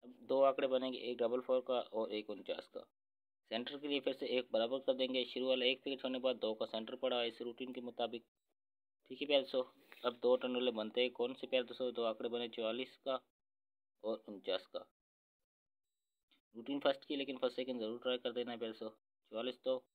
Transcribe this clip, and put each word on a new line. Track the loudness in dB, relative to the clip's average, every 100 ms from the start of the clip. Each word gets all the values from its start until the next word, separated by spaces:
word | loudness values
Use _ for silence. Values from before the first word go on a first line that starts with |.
अब | -20 -20 2
दो | 6
आंकड़े | 8 6 2
बनेंगे, | 2 0 -4
एक | -4 0
डबल | 2 2
फ़ोर | 2 2 4
का | 0 2
और | 0 0
एक | -2 -4
उनचास | -8 -4 -6 -6
का। | -14 -14 _ _ _ _ _ _
Center | -4 -4 -6
के | -2
लिए | 0
फिर | 0
से | -2 0
एक | 0 2
बराबर | 2 2 0
कर | 0
देंगे, | 0 2 0
शुरू | -2 -2 0
वाला | 4 4
एक | 2
figure | -4 -4
छोड़ने | -4 0
के |
बाद | 0 0
दो | -2
का | -2 -4
center | -4 -6 -4
पड़ा | -2 0
है | -2
इस | -4
routine | -8 -6 -8
के | -8
मुताबिक, | -10 -4 -4 -4 _ _ _ _ _ _ _ _ _
ठीक | -8
है | 4
प्यारे | 4
दोस्तों। | 4 -2 -2 -8 -20 -2
अब | -2 2
दो | 6 6
टर्नओवर | 4 2 2
बनते | 0 0 2
हैं, | 2
कौन | 2 -2
से | -2 0
प्यारे | 0 0
दोस्तों, | -4 -4
दो | 0
आंकड़े | -2 -2 -4
बने | -2 -4
चवालीस | -2 -2 -2 -6 -8
का | -4 -4 _ _ _ _ _ _ _ _
और | -4 -4 -6
उनचास | -8 -2 -4 -4
का। | -12 -12 _ _ _ _ _ _ _ _ _ _ _ _ _ _ _ _
routine | -14 -6 0
first | 0 -2
की, | -4 -4
लेकिन | -4 -2
first | -2 -2
second | -4 -4
ज़रूर | -4 -4
try | -2 -2
कर | -2
देना | -4 -6
है | -4
प्यारे | -6
दोस्तों, | -6 -10 -12 _ _ _
चवालीस | -6 -4 -4
तो | -2 -2 _